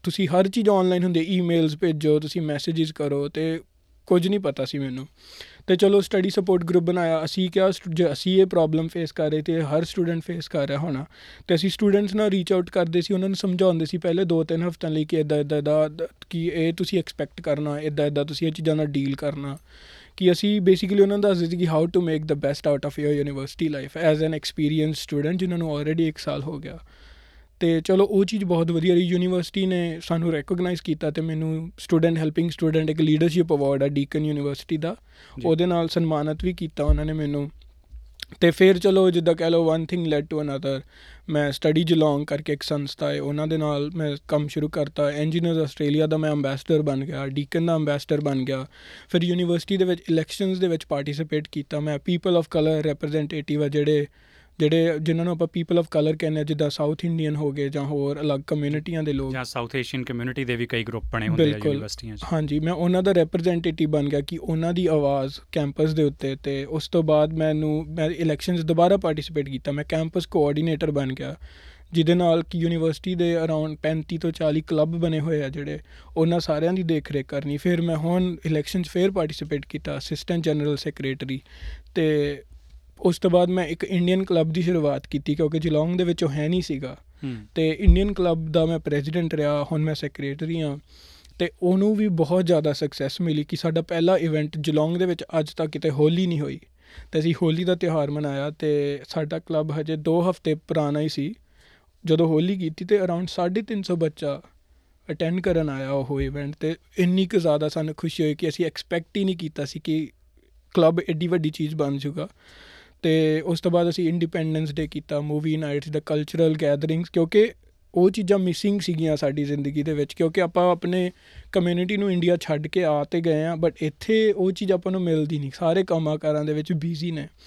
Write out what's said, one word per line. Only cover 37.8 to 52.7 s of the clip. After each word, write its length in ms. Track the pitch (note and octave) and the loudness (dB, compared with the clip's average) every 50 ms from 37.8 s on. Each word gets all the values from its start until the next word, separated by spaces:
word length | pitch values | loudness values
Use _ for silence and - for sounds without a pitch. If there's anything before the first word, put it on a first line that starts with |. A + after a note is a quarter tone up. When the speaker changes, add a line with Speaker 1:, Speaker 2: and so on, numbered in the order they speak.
| _ - - - - - - - - - - - | _ -20 -20 -20 -20 -18 -14 -14 -14 -12 -4 2
Speaker 1:
ਤੇ 100 | F3 E3+ | 4 4
ਫਿਰ 260 | D#3 - F#3+ F#3+ F#3+ F3+ | 6 8 8 6 6 6
ਚਲੋ 340 | E3+ G3 F#3+ F#3+ F#3+ F#3 | 4 4 6 6 6 6
ਜਿੱਦਾਂ 240 | E3+ F3 E3 E3+ E3 | 4 4 4 2 2
ਕਹਿ 160 | D#3+ E3 E3 | 2 2 2
ਲਓ 240 | E3+ E3 E3+ D#3+ D#3+ | 4 4 4 4 2
one 80 | E3 E3 | 0 -2
thing 220 | - F#3 F3 E3 | -2 -2 -2 0
led 180 | D#3+ D#3 C#3+ D3 | 0 0 0 0
to 200 | - D#3 D3+ D3+ | -2 -4 -4 -4
another, 440 | D3 C#3 C#3 D#3+ C3+ C3+ C3 C3+ - _ - - - - - - - | -4 -4 -4 -4 -4 -4 -4 -6 -12 _ -20 -20 -20 -20 -16 -8 -2
ਮੈਂ 220 | D#3 D3 D3 C#3+ | 0 0 0 0
ਸਟੱਡੀ 320 | C3+ - - D#3 D3+ D#3+ F3 | -2 0 2 2 4 4 4
ਜਲੋਂਗ 420 | D#3+ E3 D#3+ D#3 D3+ C#3+ C#3+ D3+ | 4 4 4 4 4 2 0 -2
ਕਰਕੇ 280 | - C#3+ C#3+ D3+ - D3 | -2 -4 -4 -2 -4 -4
ਇੱਕ 100 | C#3+ - | -4 -4
ਸੰਸਥਾ 500 | - D#3 D3 C#3+ C#3 - - D3+ C#3+ C#3+ | -4 -4 -4 -4 -6 -8 -4 -4 -4 -2
ਹੈ, 80 | C#3+ | -2
ਉਹਨਾਂ 260 | C#3 C#3+ D3 D3 D#3 D#3 | -4 -4 -4 -2 -2 -2
ਦੇ 100 | D#3+ D#3+ | 0 0
ਨਾਲ 340 | D3+ D3+ D3 C#3+ D3 D3+ F3+ | 0 0 0 -2 -2 -4 -4
ਮੈਂ 220 | E3+ D#3 D3 C#3+ C#3+ _ - | -4 -4 -4 -4 -6 _ -2
ਕੰਮ 200 | D#3+ D3 D3 C#3+ | -2 0 0 -2
ਸ਼ੁਰੂ 220 | - D#3 D3+ D3+ | -4 -4 -4 -2
ਕਰਤਾ। 420 | - D#3+ D3 C#3+ - - D3 C#3+ | -2 -4 -4 -4 -2 -2 0 0
ਇੰਜੀਨੀਅਰਜ਼ 480 | C#3+ D3 D3+ D#3+ D#3+ F3 E3+ E3+ E3 D#3+ | 0 0 -2 0 0 0 0 0 0 0
ਆਸਟ੍ਰੇਲੀਆ 480 | D#3 C3+ - - D3+ D3 D3 D#3 D#3 D#3 | 0 -2 -4 -2 0 0 2 2 2 2
ਦਾ 100 | D#3 D#3 | 2 0
ਮੈਂ 140 | D#3 D3+ | 0 0
ਅੰਬੈਸਡਰ 500 | D3+ D3 C#3 C3+ C3+ C#3 - - E3 D3+ | 0 0 0 -2 -4 -4 -2 2 2 2
ਬਣ 240 | D3+ D3 C3+ C3+ C3+ | 2 2 0 -2 -2
ਗਿਆ, 220 | C#3 D3 C3+ C#3 C3+ | -4 -6 -6 -6 -6
ਡੀਕਨ 380 | C3+ C#3+ C#3+ - - E3+ E3 | -4 -4 -4 -2 -2 0 0
ਦਾ 100 | E3+ E3 | 2 2
ਅੰਬੈਸਡਰ 460 | D#3 D3+ D3 C#3+ C#3+ - - D3+ D3 | 2 2 0 -2 -2 -2 -2 -2 0
ਬਣ 220 | D3+ D3 C#3 C3 B2+ | 0 0 -2 -2 -2
ਗਿਆ। 240 | C3+ C3+ C3 C3 - - - - - - - - - | -2 -4 -6 -6 -10 -14 -20 -20 -20 -20 -20 -8 -2
ਫਿਰ 140 | - F3 E3+ | 0 0 2
ਯੂਨੀਵਰਸਿਟੀ 540 | F3 F3 F3+ F3+ E3+ F3 E3 - - G3+ F#3 | 2 0 0 2 0 0 0 0 0 0 2
ਦੇ 80 | F#3 | 2
ਵਿੱਚ 160 | F3+ F3 E3+ - - | 2 0 -2 0 0
ਇਲੈਕਸ਼ਨਸ 500 | E3 D#3+ D#3 - - - G3 F#3+ F#3+ F3+ | 0 0 0 -2 -4 -2 -2 0 0 2
ਦੇ 80 | F#3+ F3 | 0 0
ਵਿੱਚ 180 | E3 D#3 - - | 0 0 -2 -4
ਪਾਰਟੀਸਪੇਟ 580 | D3+ C#3+ C#3 D3 C#3+ D3 D#3+ D3+ D#3 D3+ D#3 - | -4 -4 -4 -4 -4 -6 -4 -2 -2 -4 -4 -4
ਕੀਤਾ 320 | - D3 C#3+ - D3+ D3+ | -8 -8 -8 -6 -6 -4
ਮੈਂ, 160 | D3+ D#3 D3 | -2 -2 -4
people 400 | C#3+ - - F3+ E3+ - F#3 F3 E3+ | -4 -2 0 0 0 2 2 2 2
of 60 | D#3 | 2
color 480 | - - E3 D3+ D#3 | 0 0 2 2 2